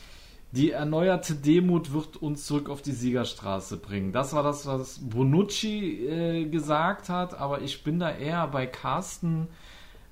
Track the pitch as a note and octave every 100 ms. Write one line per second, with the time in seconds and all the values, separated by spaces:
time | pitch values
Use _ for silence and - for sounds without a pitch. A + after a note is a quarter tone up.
0 | - - - - - B2 D3+ - D3+ D#3
1 | F#3 F3+ - D3+ C#3+ E3+ F3+ E3+ C#3 D3
2 | D3+ - D#3 C#3+ - D3 C#3+ C#3 C#3+ A#2+
3 | B2 B2 A#2 - G2+ G2 - F#2+ - G2+
4 | F#2+ G#2+ C#3 D3+ C#3+ C#3+ C#3+ C3+ B2+ -
5 | C3 A2 C3+ D#3 G3+ - G#3+ G#3+ F#3+ G2+
6 | B2+ E3 E3+ E3 D#3 D#3+ D3 D3+ E3+ G3
7 | - F3+ F3+ F3+ C#3 C#3+ C#3 - - E3
8 | E3+ D3 C#3 E3+ D#3 C3+ B2+ - C3 D3
9 | F#3+ - E3+ D#3+ E3 - - - - -
10 | -